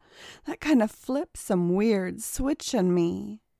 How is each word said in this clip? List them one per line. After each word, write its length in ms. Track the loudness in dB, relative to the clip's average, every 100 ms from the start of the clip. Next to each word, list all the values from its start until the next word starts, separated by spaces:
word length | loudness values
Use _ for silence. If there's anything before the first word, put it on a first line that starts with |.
| _ -20 -20 -14 -12
that 140 | -6
kind 240 | 2 4
of 80 | 2
flipped 460 | -2 -4 -4 -4 -8
some 360 | -2 0 2
weird 480 | 2 2 2 -2 -8
switch 540 | -8 -4 -2 -4 -2 0
in 180 | 2
me, 480 | 4 2 -2 -8 -14 _